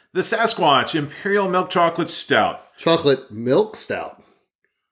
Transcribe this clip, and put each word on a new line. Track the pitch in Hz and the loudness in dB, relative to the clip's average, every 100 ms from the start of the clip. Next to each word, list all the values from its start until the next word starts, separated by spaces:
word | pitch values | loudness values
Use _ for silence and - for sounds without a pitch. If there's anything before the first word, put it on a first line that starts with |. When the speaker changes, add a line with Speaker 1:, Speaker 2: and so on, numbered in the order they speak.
| _ | _
Speaker 1:
the | 185 | -4
Sasquatch | - 220 226 202 160 139 143 160 | -2 0 0 2 4 4 2 -2
Imperial | 139 - 196 202 190 | -4 -8 -2 0 0
Milk | 185 175 | 0 0
Chocolate | 185 170 170 165 | 0 0 0 -6
Stout. | - - 120 92 - _ _ | -6 0 2 2 -4 _ _
Speaker 2:
Chocolate | 165 165 143 131 - | 0 2 4 0 -2
Milk | 107 120 160 214 - | -8 0 2 0 -6
Stout, | - 92 78 - _ _ _ _ _ _ _ | -8 -8 -8 -14 _ _ _ _ _ _ _